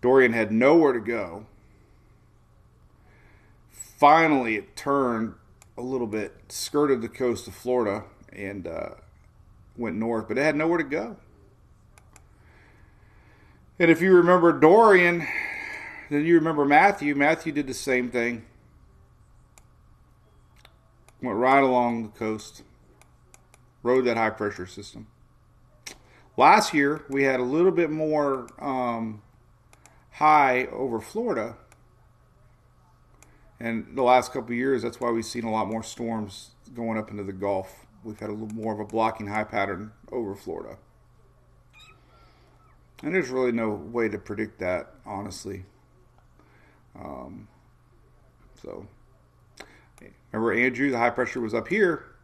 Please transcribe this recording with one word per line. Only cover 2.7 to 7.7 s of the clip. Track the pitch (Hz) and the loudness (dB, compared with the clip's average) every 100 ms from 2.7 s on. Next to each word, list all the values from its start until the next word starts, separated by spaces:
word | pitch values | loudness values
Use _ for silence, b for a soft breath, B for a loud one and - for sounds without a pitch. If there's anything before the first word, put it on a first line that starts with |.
| _ _ _ b b b b b b b | _ _ _ b b b b b b b
Finally, | - - - 143 156 160 143 120 107 | -20 -20 4 6 8 6 2 0 -4
it | 95 - | -6 -10
turned | - 139 131 113 110 - _ - - - | -2 0 0 -2 -6 -8 _ -20 -20 -14
a | |
little | 123 131 117 | -8 -6 -4
bit, | 107 101 - - | -6 -8 -12 -18
skirted | - - 147 147 127 | -12 -4 0 2 2
the | 113 | -2
coast | - 127 113 - | -4 -2 -2 -8
of | 90 | -14
Florida, | 123 | -4